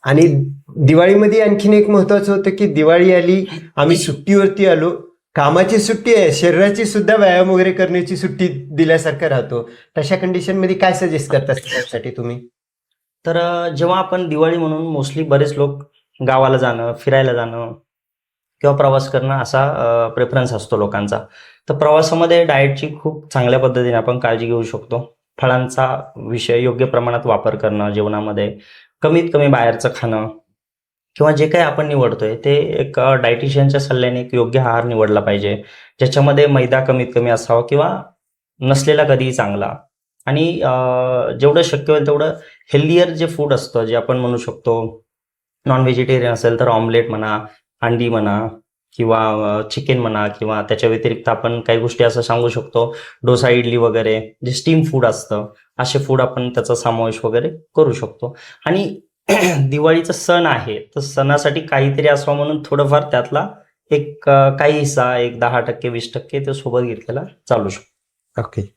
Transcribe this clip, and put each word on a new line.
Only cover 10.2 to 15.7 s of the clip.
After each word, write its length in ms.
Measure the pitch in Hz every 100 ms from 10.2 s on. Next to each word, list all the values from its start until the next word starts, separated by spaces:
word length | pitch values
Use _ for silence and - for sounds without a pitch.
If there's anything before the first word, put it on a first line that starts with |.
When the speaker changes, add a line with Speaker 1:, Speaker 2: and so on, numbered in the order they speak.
| 185 180 175 190 185 190
Speaker 1:
काय 180 | 185
सजेस्ट 380 | 180 180 156 -
करता 220 | 139 139
त्यासाठी 560 | 131 - 170 165 117 127
तुम्ही? 380 | 123 120 123 120 _ _ _ _ _ _ _ 165
Speaker 2:
तर, 120 | 170
अ, 320 | 170 175 170
जेव्हा 280 | 143 170 185
आपण 320 | 185 180 175
दिवाळी 280 | 151 160 170
म्हणून 380 | 160 156 165 147
mostly 320 | 135 160 156
बरेच 300 | 139 147 -
लोक 260 | 143